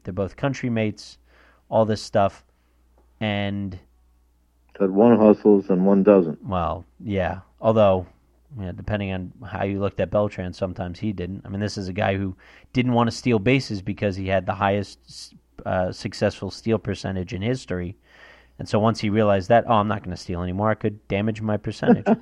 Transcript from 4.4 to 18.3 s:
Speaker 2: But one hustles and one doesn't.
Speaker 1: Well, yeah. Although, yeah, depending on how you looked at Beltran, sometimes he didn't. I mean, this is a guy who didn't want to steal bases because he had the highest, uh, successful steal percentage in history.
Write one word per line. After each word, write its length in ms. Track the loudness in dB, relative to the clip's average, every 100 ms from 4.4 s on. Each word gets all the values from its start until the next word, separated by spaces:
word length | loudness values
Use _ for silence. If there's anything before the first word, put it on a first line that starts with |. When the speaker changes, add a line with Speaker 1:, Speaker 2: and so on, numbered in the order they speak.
| _ _ _ -2
Speaker 2:
But 100 | 0
one 260 | 4 6 6
hustles 520 | 6 6 6 4 4
and 160 | 2 4
one 180 | 4
doesn't. 400 | 6 6 4 -2 -4
Speaker 1:
Well, 400 | -2 -2 -4 -10 -14
yeah. 420 | -6 -2 -2 -4 -10 _
Although, 480 | 2 6 6 4 0 _ _ _ _ -12
yeah, 120 | -10
depending 400 | -10 -6 -4 -4
on 180 | -6 -8 -12 -12
how 180 | -6
you 160 | -4 -2
looked 200 | -4 -2
at 100 | -2
Beltran, 420 | 0 0 -2 -8
sometimes 460 | -6 -6 -6 -10 -6
he 140 | -6
didn't. 300 | -4 -6 -8 -10
I 40 |
mean, 100 | -6
this 180 | -6 -6
is 100 | -8
a 60 |
guy 220 | -4 -2 -2
who 180 | -4 -8 -16 -20 _
didn't 200 | -2 2
want 160 | 2 2
to 60 | 0
steal 220 | 0 2
bases 420 | 2 0 0 -6
because 340 | -6 -4 -2 -2
he 120 | -2
had 180 | -2 0
the 100 | 0
highest, 800 | 0 0 -2 -10 -20 -20 -20 -20 _ -14 -4
uh, 260 | -2 -2
successful 580 | -4 -10 -2 -2 -2 -8
steal 280 | -8 -2 -2
percentage 540 | -2 -6 -6 -6 -6
in 80 | -6
history. 540 | -4 -4 -4 -6 -6 -10 _ -20 -20